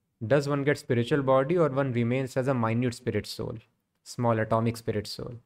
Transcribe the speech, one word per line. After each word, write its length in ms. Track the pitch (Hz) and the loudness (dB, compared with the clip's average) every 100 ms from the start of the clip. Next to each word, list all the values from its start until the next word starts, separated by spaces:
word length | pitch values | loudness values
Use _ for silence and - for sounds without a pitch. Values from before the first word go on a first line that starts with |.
| _ _ 110 | _ _ 0
does 220 | 143 139 | 0 2
one 160 | 143 | 0
get 140 | 139 139 | 0 0
spiritual 440 | - 120 117 147 | 0 0 2 0
body 360 | 135 131 139 175 | 4 4 4 2
or 100 | 151 | 2
one 240 | 131 139 | 2 0
remains 440 | 120 117 131 131 131 | 0 0 0 -2 -2
as 120 | 127 | 0
a 60 | |
minute 400 | 127 110 117 123 | 0 0 0 -2
spirit 320 | - 117 104 - | -2 -4 -2 -4
soul, 300 | - 113 113 - _ _ _ | -8 -8 -10 -16 _ _ _
small 360 | - - 120 110 | -12 -2 2 2
atomic 380 | 110 113 117 117 | 2 2 2 -2
spirit 300 | - 104 101 | -4 -4 -6
soul? 280 | - 123 117 | -10 -12 -14